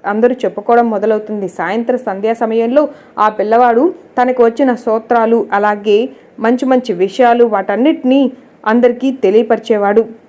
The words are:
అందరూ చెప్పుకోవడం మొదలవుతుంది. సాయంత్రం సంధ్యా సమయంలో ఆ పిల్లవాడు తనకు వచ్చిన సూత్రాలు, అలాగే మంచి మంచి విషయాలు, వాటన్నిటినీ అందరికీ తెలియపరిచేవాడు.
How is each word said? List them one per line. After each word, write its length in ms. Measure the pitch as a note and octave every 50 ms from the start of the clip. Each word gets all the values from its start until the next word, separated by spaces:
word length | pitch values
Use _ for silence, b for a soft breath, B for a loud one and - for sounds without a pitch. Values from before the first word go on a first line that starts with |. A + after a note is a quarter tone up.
| -
అందరూ 280 | G3 G#3 A3 A#3 B3 B3+
చెప్పుకోవడం 560 | B3 - F#3+ F#3 G#3 G3+ - A#3 A#3+ A#3+ A#3
మొదలవుతుంది. 580 | A3 G3 G3+ G#3+ G#3+ G#3+ G#3+ - G#3+ G#3 G3
సాయంత్రం 500 | F3+ - - E3+ F3 G3 A#3 A#3 A#3+ B3+
సంధ్యా 360 | B3 B3+ A3+ F#3+ G3 G3+ A3 A3+
సమయంలో 560 | A3+ A#3+ A3 A3 A3+ A3+ A#3 B3+ D4 D4+ D4 B B B B B -
ఆ 100 | G#3 G#3+
పిల్లవాడు 640 | G#3+ G#3+ G3 G#3+ A3+ A#3 B3+ A#3+ A3+ A#3 D4 F#4 - - - - _ B3+
తనకు 220 | B3 B3+ B3+ B3+ A#3
వచ్చిన 320 | A#3 A#3 - C#4+ C4 A#3+
సూత్రాలు, 720 | A#3 - A#3 A3 A3+ A3+ - A#3+ A#3 A3+ A3+ A#3 A#3 - - -
అలాగే 560 | G3+ G#3 G#3 G#3 G3+ G3+ G#3+ G3+ G#3+ A#3+ C4 B B B B B -
మంచి 260 | A3 A3+ B3+ B3 C#4+
మంచి 280 | B3+ C4 B3+ B3 - F#3+
విషయాలు, 520 | F3 F#3 G3 G3 - B3 A#3 A#3 A#3+ A#3+
వాటన్నిటినీ 880 | A#3 G#3+ G3 G3 - G3+ G#3 B3 D#4 D#4 - - B3+ C4 C#4 C4+ B3 B B B B B B -
అందరికీ 440 | G#3+ A3 A#3+ A#3+ B3 A#3 A#3+ C4 C4+
తెలియపరిచేవాడు. 920 | C4 C4+ - F#3+ G3+ A3 A3 A3+ A#3 A3 - - A3+ G#3 G3+ G3+ G#3 A3 A3 - - - _